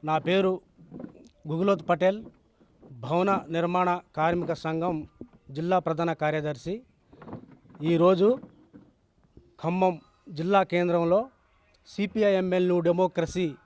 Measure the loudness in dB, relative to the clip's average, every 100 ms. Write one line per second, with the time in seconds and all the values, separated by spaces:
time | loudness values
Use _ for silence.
0 | 0 -2 2 2 2 -2 _ _ -20 -18
1 | -18 -18 -20 _ -8 -2 0 0 0 2
2 | 2 0 -10 _ _ _ _ _ -20 -16
3 | -4 0 2 0 -2 -4 -2 0 0 -2
4 | -6 -2 0 0 -4 -6 -4 -4 -4 -4
5 | -8 _ -20 _ _ -8 0 0 0 -2
6 | -2 -2 -2 -2 -4 -8 -8 -10 -12 _
7 | _ -20 -18 -18 -18 -20 _ -6 0 4
8 | 4 4 2 2 -6 _ _ -20 -20 _
9 | _ _ _ -20 _ _ -4 2 2 0
10 | _ _ -16 -8 0 2 2 0 2 2
11 | 4 2 0 _ _ _ _ _ _ -6
12 | -4 0 2 2 2 0 2 2 2 2
13 | 2 0 -4 -2 -4 -6